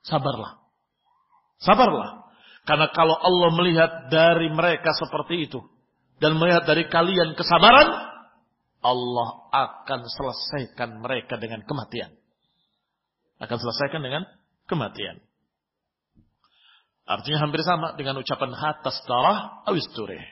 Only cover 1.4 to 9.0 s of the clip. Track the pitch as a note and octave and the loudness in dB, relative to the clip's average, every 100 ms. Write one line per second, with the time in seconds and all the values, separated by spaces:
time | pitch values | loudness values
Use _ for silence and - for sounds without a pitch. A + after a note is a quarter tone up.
1.4 | _ _ - G#3 A#3+ C#3+ G2 - - _ | _ _ 2 4 4 2 -6 -12 -20 _
2.4 | _ - - D3+ D3+ - D#3+ D#3+ F3+ F3+ | _ -16 -2 0 2 2 2 4 2 4
3.4 | E3+ E3 F3+ E3 E3 - B2 D#3+ E3 E3+ | 4 4 2 4 2 0 -2 4 6 4
4.4 | E3 D#3 F3 D#3+ E3 D3+ D#3+ D3+ - E3+ | 0 0 0 2 -2 -2 -4 -6 -4 -6
5.4 | D3 G2 - _ _ _ _ _ D#3 D#3+ | -6 -10 -14 _ _ _ _ _ 0 2
6.4 | E3+ E3+ D#3+ D#3 E3 E3+ E3+ F#3 E3 D3+ | 4 4 4 0 2 0 2 2 0 -2
7.4 | C3+ E3+ G3+ C4 D#4 G4 - - - _ | 2 6 10 10 6 2 -10 -16 -20 _
8.4 | _ _ _ _ B2 B2 | _ _ _ _ -2 -2